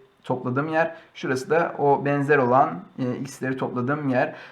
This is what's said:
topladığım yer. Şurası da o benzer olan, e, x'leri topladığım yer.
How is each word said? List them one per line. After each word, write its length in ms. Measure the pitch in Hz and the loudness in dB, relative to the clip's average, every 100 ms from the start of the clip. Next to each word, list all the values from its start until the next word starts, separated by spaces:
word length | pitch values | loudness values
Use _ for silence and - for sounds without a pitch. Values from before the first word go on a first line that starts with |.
| _ _ | _ _
topladığım 440 | - 127 127 127 156 | -6 -4 -2 -2 -2
yer. 260 | 156 160 - - | 0 0 -4 -20
Şurası 360 | - 151 131 131 | -10 -4 -4 0
da 240 | 156 170 - | 0 0 0
o 260 | 143 139 | 2 2
benzer 340 | 139 143 139 147 | 2 0 4 4
olan, 320 | 123 127 156 170 190 - | 6 4 4 0 -12 -6
e, 180 | 127 123 | -4 -4
x'leri 400 | 139 - 131 131 | -8 -8 -6 -4
topladığım 520 | 123 123 123 151 143 | -4 -4 -2 -2 0
yer. 260 | 131 156 - - | 0 0 -4 -18